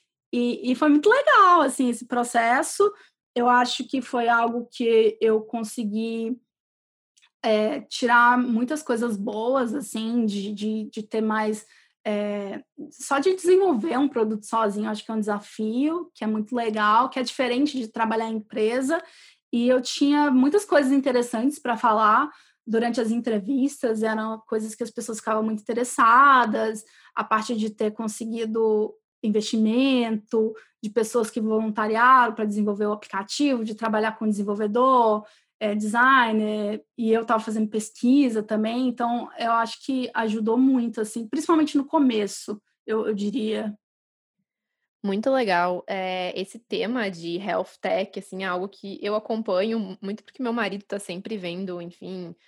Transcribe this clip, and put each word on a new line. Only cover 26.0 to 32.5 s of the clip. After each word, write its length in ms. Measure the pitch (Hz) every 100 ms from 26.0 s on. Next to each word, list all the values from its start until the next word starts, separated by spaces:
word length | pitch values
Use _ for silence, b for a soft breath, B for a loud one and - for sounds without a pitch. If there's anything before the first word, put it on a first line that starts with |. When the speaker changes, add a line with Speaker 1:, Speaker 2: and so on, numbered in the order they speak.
| 226 247 277 262 233 220 220 214 b b b -
Speaker 1:
a 80 |
parte 320 | 220 214 214 220
de 140 | 214
ter 220 | 214 214
conseguido 1000 | 214 220 - 226 226 220 226 220 214 214 - _ _
investimento, 1300 | 220 208 214 220 214 240 269 254 233 214 - 226 220 B B _
de 100 | 214
pessoas 400 | 233 220 240 214
que 100 | 240
voluntariaram 920 | 220 214 220 214 214 220 247 262 233 220
pra 100 |
desenvolver 400 | 214